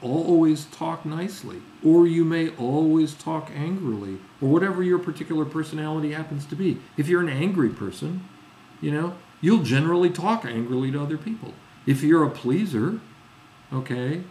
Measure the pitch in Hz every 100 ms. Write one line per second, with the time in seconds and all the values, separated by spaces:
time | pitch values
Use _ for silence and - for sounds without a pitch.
0 | 123 151 165 170 160 151 - - 160 165
1 | 151 160 190 - 120 - - - 156 170
2 | 170 165 160 165 160 - 123 147 160 160
3 | 151 143 160 160 156 147 156 190 147 104
4 | 98 95 - - 139 160 196 180 180 180
5 | 180 151 160 160 147 160 151 156 151 156
6 | 151 151 156 143 - 156 190 - - -
7 | 147 180 170 135 180 185 127 - 98 -
8 | 147 185 - - - - - - 151 151
9 | 175 185 - - 156 220 127 135 160 175
10 | 175 - 190 226 131 117 120 127 135 143
11 | 147 151 220 220 117 - - - - 135
12 | 151 165 147 - 120 160 208 117 139 226
13 | - - - - - - - 131 127 123
14 | 127 170 180